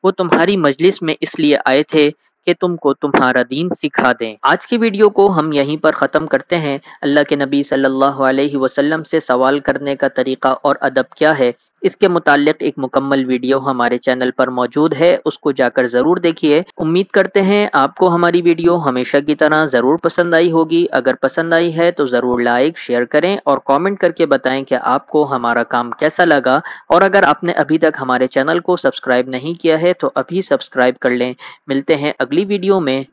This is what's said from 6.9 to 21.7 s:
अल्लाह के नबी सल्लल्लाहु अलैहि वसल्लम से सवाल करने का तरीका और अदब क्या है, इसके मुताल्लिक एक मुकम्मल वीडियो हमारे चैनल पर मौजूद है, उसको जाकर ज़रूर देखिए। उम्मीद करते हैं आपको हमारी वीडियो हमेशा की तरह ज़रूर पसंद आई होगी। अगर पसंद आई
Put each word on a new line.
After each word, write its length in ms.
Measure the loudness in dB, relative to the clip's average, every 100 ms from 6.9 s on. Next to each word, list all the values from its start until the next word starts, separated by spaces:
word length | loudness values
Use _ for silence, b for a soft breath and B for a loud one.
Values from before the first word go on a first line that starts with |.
| B
अल्लाह 220 | -2 0
के 120 | 0 0
नबी 260 | 0 -2
सल्लल्लाहु 600 | -2 0 0 2 0 0
अलैहि 320 | 0 0 -2 -2
वसल्लम 440 | -2 -2 -2 -4
से 160 | -4 -4
सवाल 380 | 0 0 2 0
करने 340 | -2 -4 -4 -4
का 120 | -4
तरीका 420 | -2 -4 -2 -2
और 240 | 0 -2 -2
अदब 240 | -2 -2 -4 0
क्या 160 | 0
है, 180 | 2 0 -2 _ _
इसके 260 | -4 0 2
मुताल्लिक 540 | 2 2 2 2 0
एक 120 | -4 -4
मुकम्मल 460 | -4 -4 -2 -2
वीडियो 340 | 0 -2 0 -2
हमारे 380 | -2 -2 -2 0
चैनल 320 | -2 -2 -2 -2
पर 120 | -2
मौजूद 440 | -2 -2 0 0
है, 220 | 2 2 2 -2
उसको 260 | -4 -4
जाकर 340 | 0 0 0 0
ज़रूर 320 | 0 0 0
देखिए। 440 | -2 0 2 2 0 -6
उम्मीद 320 | -2 -2 0
करते 300 | 0 2 2
हैं 280 | 2 2 2
आपको 340 | 0 0 0 0
हमारी 340 | 2 2 2
वीडियो 320 | 2 2 2 0
हमेशा 420 | 0 -2 0 0
की 140 | 0
तरह 300 | 0 2 2 0
ज़रूर 300 | 0 0 0
पसंद 300 | 0 0 0
आई 160 | 2 2
होगी। 340 | 2 0 0 0
अगर 200 | 0 -2 -2
पसंद 320 | -2 -2 -2
आई 160 | 0 0